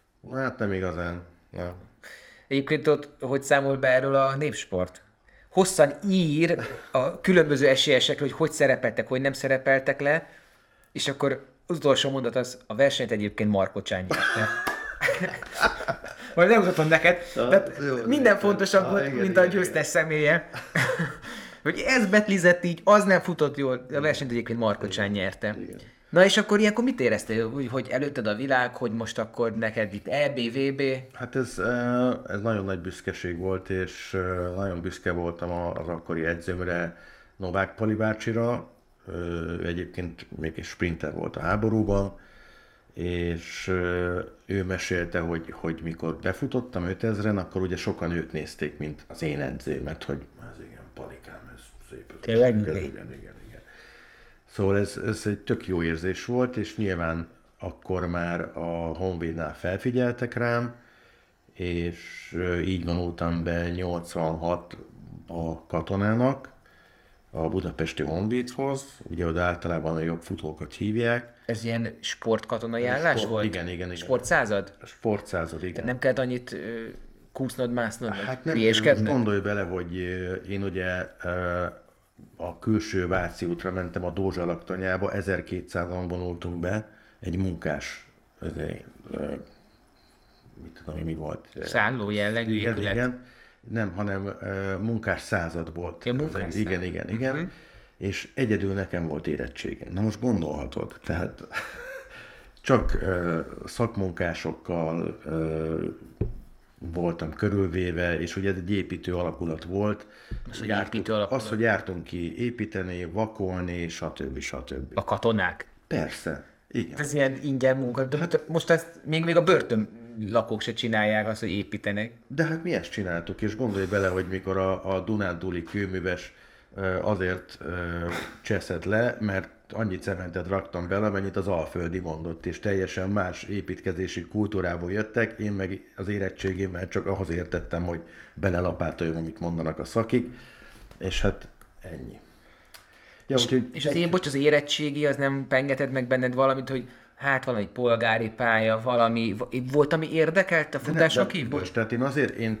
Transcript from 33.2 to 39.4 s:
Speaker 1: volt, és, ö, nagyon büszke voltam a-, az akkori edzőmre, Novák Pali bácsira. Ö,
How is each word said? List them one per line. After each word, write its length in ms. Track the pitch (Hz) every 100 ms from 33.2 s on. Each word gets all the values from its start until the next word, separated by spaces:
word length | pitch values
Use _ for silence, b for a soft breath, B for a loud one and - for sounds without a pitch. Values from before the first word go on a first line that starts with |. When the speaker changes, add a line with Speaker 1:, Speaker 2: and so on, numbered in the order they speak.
| 87 85
Speaker 1:
volt, 320 | 92 92 -
és, 400 | 95 90 - -
ö, 380 | 95 92 90 90 90
nagyon 240 | 98 87
büszke 300 | 90 85 92
voltam 400 | 87 85 85 87
a-, 220 | 87 87
az 140 | - 82
akkori 360 | 82 - 82
edzőmre, 720 | 80 85 - 90 90 87 85 B B B B _
Novák 380 | 92 95 95
Pali 200 | - 110
bácsira. 760 | 107 110 107 120 113 117 120 - - _ _ -
Ö, 580 | 87 85 85